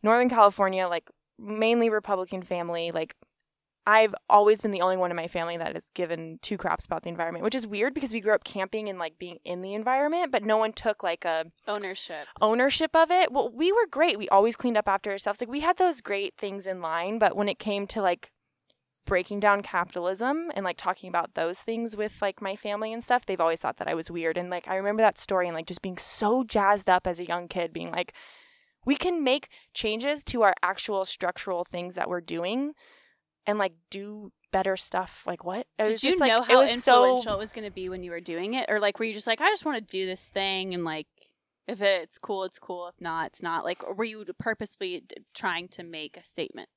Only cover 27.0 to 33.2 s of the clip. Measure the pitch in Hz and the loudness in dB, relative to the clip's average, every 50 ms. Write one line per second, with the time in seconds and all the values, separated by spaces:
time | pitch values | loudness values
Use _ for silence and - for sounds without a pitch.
27 | _ 185 175 170 180 165 170 175 180 170 - 185 175 160 160 165 170 170 170 175 | _ -2 -6 -4 -6 -6 -6 -6 -6 -6 -4 -4 -4 -4 -4 -8 -8 -6 -4 -6
28 | 180 - _ - - - - - _ _ _ _ _ _ _ _ _ 247 285 - | -6 -6 _ -20 -20 -20 -20 -20 _ _ _ _ _ _ _ _ _ 0 0 2
29 | - 359 349 330 285 262 262 294 - _ - - _ _ _ - - 214 214 226 | 2 0 0 0 2 2 0 0 -2 _ -20 -20 _ _ _ -4 -2 -2 -2 -2
30 | 240 285 302 294 - - - 240 220 196 180 - - 175 196 - - - 208 190 | -2 -2 -2 -2 -4 -4 2 6 6 6 6 4 -2 -2 -2 -4 -4 -4 -2 -2
31 | 190 - - - - 175 180 - - 202 180 170 180 - - 175 175 180 180 180 | -2 -4 -4 -4 -4 -6 -6 -6 -6 -6 -4 -4 -6 -6 -8 -8 -8 -8 -4 -4
32 | - - 180 175 170 170 170 165 170 185 220 254 285 294 302 _ - - _ _ | -4 -2 -2 -6 -4 -6 -6 -4 -4 -2 -2 -2 -4 -4 -6 _ -20 -20 _ _
33 | _ _ _ _ | _ _ _ _